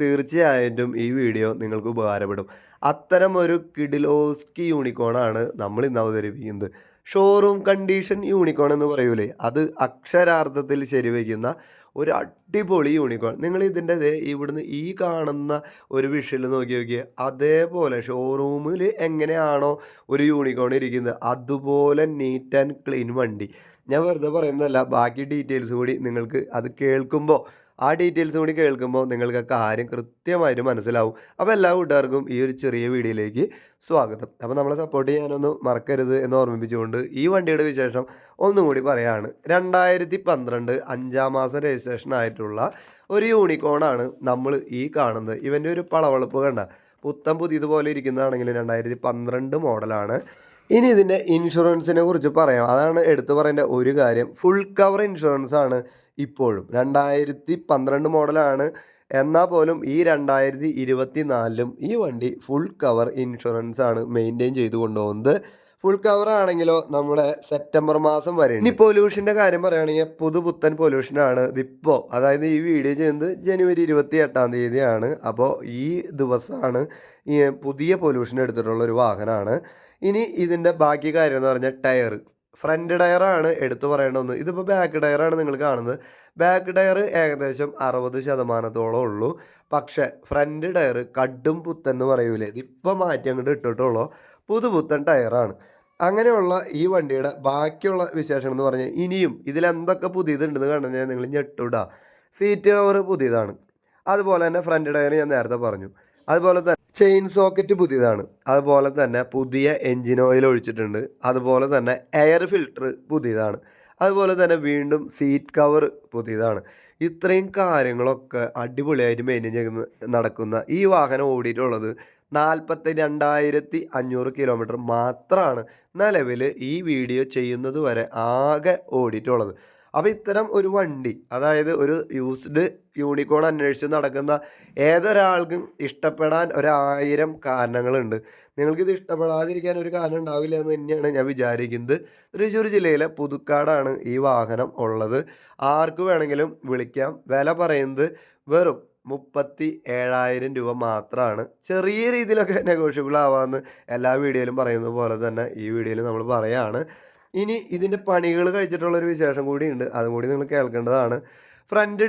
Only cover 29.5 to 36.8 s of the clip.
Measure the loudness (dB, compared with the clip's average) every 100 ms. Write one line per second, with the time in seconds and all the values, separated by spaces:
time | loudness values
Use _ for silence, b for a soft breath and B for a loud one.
29.5 | 0 0 -2 -4 -8 -10 _ -2 2 2
30.5 | 2 0 -2 0 0 0 B B -2 0
31.5 | 4 4 2 2 2 2 0 -2 -2 -2
32.5 | -2 -4 -2 -2 -2 -2 -2 -4 -2 -4
33.5 | B B B 0 0 0 -4 -14 -10 -6
34.5 | -2 -2 -2 -2 -2 0 0 -2 -2 -2
35.5 | -2 -2 -2 -2 -2 0 -2 2 2 2
36.5 | -2 -4 -4